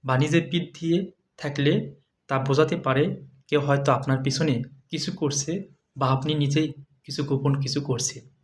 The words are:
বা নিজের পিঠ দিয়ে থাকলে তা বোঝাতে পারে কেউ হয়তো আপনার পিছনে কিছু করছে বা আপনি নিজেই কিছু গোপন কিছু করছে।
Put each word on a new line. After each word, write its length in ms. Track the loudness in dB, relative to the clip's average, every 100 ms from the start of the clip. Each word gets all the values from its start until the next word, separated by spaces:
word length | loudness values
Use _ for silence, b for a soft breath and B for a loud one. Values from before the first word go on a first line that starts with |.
বা 100 | 0 2
নিজের 260 | 4 2 2
পিঠ 140 | -4 -4 -6
দিয়ে 220 | 0 0 0 _ _ -10
থাকলে 360 | -6 0 2 2 0 -12 _ _ _
তা 60 | -2
বোঝাতে 360 | 2 2 2 2 0
পারে 180 | 2 2 -2 -12 _ _
কেউ 140 | 0 2
হয়তো 220 | 2 4
আপনার 280 | 2 2 0
পিছনে 320 | 0 0 0 0 -4 -12 _
কিছু 200 | -8 -6 -4
করছে 320 | -2 -2 -4 -6 -8 _ _ -2
বা 80 | 2 2
আপনি 160 | 0 0
নিজেই 320 | 2 2 0 -4 -20 _
কিছু 180 | -12 -6
গোপন 300 | -2 0 0 0
কিছু 160 | -2 -4
করছে। 360 | -4 -4 -4 -8 -20 _